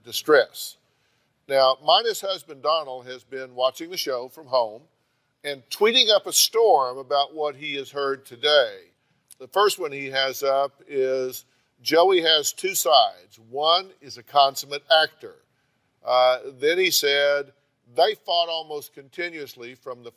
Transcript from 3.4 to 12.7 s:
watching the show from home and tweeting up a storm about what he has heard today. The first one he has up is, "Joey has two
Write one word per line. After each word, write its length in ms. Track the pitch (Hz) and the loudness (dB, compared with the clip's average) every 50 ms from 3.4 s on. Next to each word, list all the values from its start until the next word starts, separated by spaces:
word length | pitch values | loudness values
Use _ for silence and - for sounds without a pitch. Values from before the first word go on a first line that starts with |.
| 131 127 123 | -14 -12 -4
watching 360 | 123 127 131 - - 165 170 | -2 -2 -2 -2 -4 -10 -12
the 80 | 185 165 | -10 -8
show 300 | - 147 127 120 127 127 | -6 -6 -6 -6 -8 -12
from 180 | - 160 156 | -16 -20 -8
home 360 | 127 131 127 117 107 107 120 156 _ _ _ _ _ _ _ _ _ _ _ - | -2 0 0 0 -2 -6 -12 -20 _ _ _ _ _ _ _ _ _ _ _ -10
and 180 | 147 143 135 - _ | -10 -10 -10 -12 _
tweeting 400 | - - 208 226 233 262 240 214 | -2 0 2 4 4 4 4 4
up 160 | 208 190 - | 4 2 2
a 60 | 180 | 0
storm 640 | - - - - - 226 233 208 170 143 131 123 127 | 0 2 2 2 2 4 4 6 4 4 2 0 -4
about 380 | 135 135 127 143 143 143 139 151 | -8 -6 -2 -2 -2 -2 -2 -4
what 200 | 156 147 147 135 | -6 -6 -6 -6
he 200 | 131 151 151 143 | -8 -10 -8 -8
has 160 | 139 131 - | -8 -10 -8
heard 340 | 143 143 139 139 139 135 - | -8 -4 -4 -4 -4 -6 -10
today. 540 | - 123 117 143 147 151 143 123 107 98 95 87 85 _ _ _ _ _ _ _ _ _ - | -16 -10 -4 0 2 4 4 4 2 -2 -10 -20 _ _ _ _ _ _ _ _ _ _ -20
The 80 | 131 | -18
first 320 | - - 190 208 202 - 190 | -4 0 2 2 2 2 -2
one 140 | 175 147 | -6 -8
he 140 | 139 139 139 | -8 -10 -10
has 360 | 131 135 135 135 135 123 - | -6 -2 -2 -2 -2 -2 -2
up 300 | 139 135 135 139 139 139 - _ _ - | -2 0 2 0 0 -2 -6 _ _ -6
is, 560 | 147 135 131 131 131 131 127 127 127 - - _ _ _ _ _ _ _ | -4 -2 -2 0 -2 -4 -4 -6 -10 -14 -18 _ _ _ _ _ _ _
"Joey 400 | 127 - 151 165 175 190 190 175 | -4 0 2 4 4 4 4 2
has 280 | 165 160 160 151 139 - | 2 2 2 2 0 -2
two 240 | - - - 190 | -6 -6 -6 -6